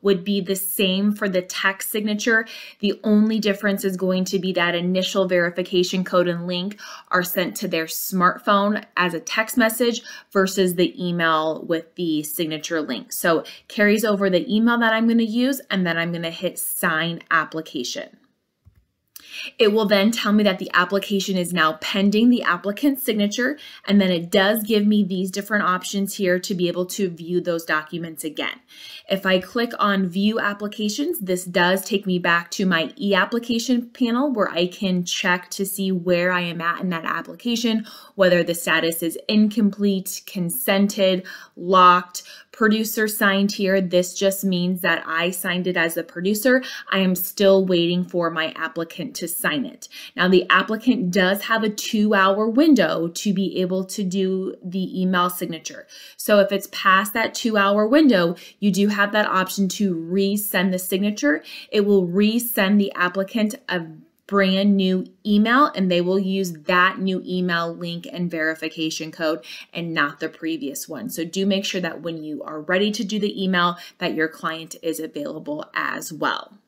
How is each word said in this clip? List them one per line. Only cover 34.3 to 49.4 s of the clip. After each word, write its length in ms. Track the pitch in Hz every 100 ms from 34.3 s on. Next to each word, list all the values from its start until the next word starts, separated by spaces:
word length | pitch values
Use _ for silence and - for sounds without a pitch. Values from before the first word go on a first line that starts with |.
where 180 | 233 190
I 180 | - 180
can 360 | 175 190 180
check 460 | 175 - 190 180 -
to 160 | - 196
see 240 | - 190
where 400 | 185 170 175 175
I 120 | 180
am 180 | 175 170
at 200 | 170 170
in 100 | 180
that 140 | 170
application, 840 | 165 165 165 170 240 226 233 220 214 - -
whether 300 | - 185 175
the 100 | 170
status 480 | 170 - 160 165 165
is 160 | 170 - -
incomplete, 960 | 214 214 220 202 196 202 190 185 - -
consented, 960 | 196 170 - - 196 202 208 190 185 185 - - -
locked, 680 | 175 185 180 180 180 - - - -
producer 560 | - 220 220 220 - 214
signed 420 | 214 208 196 202
here. 300 | 202 190 190
This 340 | 185 180 180
just 300 | - 196 196
means 360 | 196 180 180 185
that 200 | 180 165
I 260 | - 160 175
signed 360 | 185 190 180 180
it 100 | 180
as 180 | 165
the 100 | 165
producer. 580 | 165 175 180 208 254 254 254 - -
I 80 | 196
am 160 | 190 185
still 500 | - - 196 196 190
waiting 380 | 175 170 180
for 260 | 175 175 170
my 220 | 165 160
applicant 640 | - 160 170 165 - 160 -
to 100 | 170
sign 400 | -